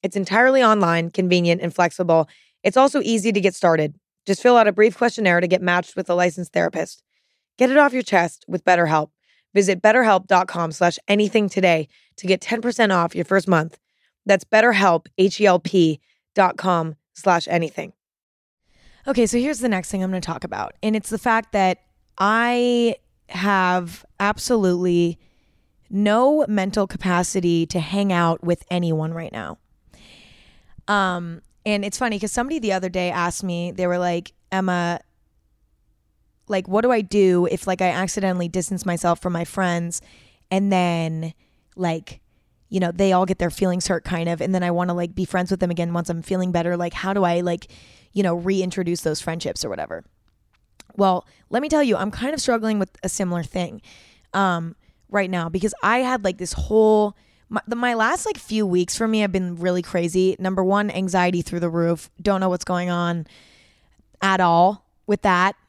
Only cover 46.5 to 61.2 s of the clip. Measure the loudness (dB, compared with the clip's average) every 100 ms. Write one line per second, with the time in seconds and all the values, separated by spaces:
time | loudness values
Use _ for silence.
46.5 | -2 -2 -4 -6 -6 -4 0 0 0 -2
47.5 | -6 -10 -20 -20 _ _ -2 -2 -2 -2
48.5 | -2 -2 -4 -4 -4 -4 -4 -6 -8 -8
49.5 | -8 -8 -8 -8 -10 -14 _ _ _ _
50.5 | _ _ _ _ -2 0 0 -6 _ _
51.5 | -4 0 0 2 0 -2 -6 -6 -4 -2
52.5 | -2 -2 -2 -4 _ -8 -6 -4 -4 -6
53.5 | -8 -8 -10 -20 -20 _ _ _ -2 0
54.5 | 0 -6 -12 _ _ _ -4 -2 -4 -4
55.5 | -4 -4 -2 0 0 0 -2 -2 -4 -8
56.5 | -6 0 4 4 4 2 -4 _ _ _
57.5 | -8 -6 -4 -2 0 0 -2 -4 -8 -6
58.5 | -2 0 0 0 -2 0 0 0 -2 -4
59.5 | -4 -2 -2 -2 -2 0 0 0 0 -4
60.5 | -2 0 0 0 -4 -2 0